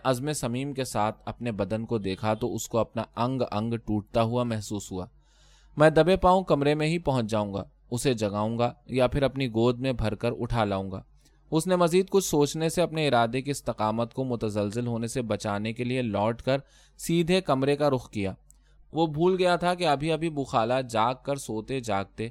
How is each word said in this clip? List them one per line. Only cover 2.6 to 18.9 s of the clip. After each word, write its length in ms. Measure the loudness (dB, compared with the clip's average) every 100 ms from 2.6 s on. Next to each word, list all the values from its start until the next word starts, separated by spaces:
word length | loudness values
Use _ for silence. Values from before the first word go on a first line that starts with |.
| -2
کو 80 | -2
اپنا 260 | -2 -4 -8 -4
انگ 260 | -2 -2 -2
انگ 220 | -2 -2
ٹوٹتا 480 | -4 -2 -4 0 0
ہوا 220 | 2 0
محسوس 480 | -2 -4 -6 -8 -6
ہوا۔ 140 | -8 -10 -14 _ _ _ _ _ 4
"میں 120 | 6
دبے 260 | 6 4 4
پاؤں 280 | 4 4
کمرے 320 | 2 2 2 2
میں 120 | 0
ہی 120 | -2
پہنچ 300 | 0 0 0
جاؤں 240 | -2 -2
گا، 100 | -4 -8 _ _
اسے 220 | -2 0
جگاؤں 440 | 0 0 0 -2 0
گا 160 | -2 -4 -4
یا 220 | 0 2
پھر 160 | 2
اپنی 240 | 0 0 -2
گود 320 | 2 2 2
میں 140 | -2
بھر 220 | -2 -2 -2
کر 160 | -4 -4
اٹھا 260 | -2 0 0
لاؤں 260 | -2 -4
گا۔" 120 | -10 -14 _ _ _ _
اس 160 | -2 2
نے 80 | 4
مزید 340 | 4 4 4
کچھ 160 | 2 2
سوچنے 440 | 2 2 0 -2
سے 120 | 0
اپنے 260 | 0 0 2
ارادے 340 | 4 2 0
کی 100 | -4
استقامت 600 | -4 -4 -2 0 0 -2
کو 100 | -4
متزلزل 640 | -4 -2 -2 0 -2 -2 -4
ہونے 200 | -4 -4
سے 140 | -4
بچانے 520 | -4 -4 -2 -4 -4
کے 100 | -4
لیے 180 | -2 -2
لوٹ 400 | -2 0 0 0
کر 160 | -2 -2 -4 -20 _ -10
سیدھے 440 | 0 0 2 0
کمرے 340 | 2 2 2 2
کا 140 | 2
رخ 200 | 0 -2
کیا۔ 240 | -4 -4 -6 -16 _ _ -20 -8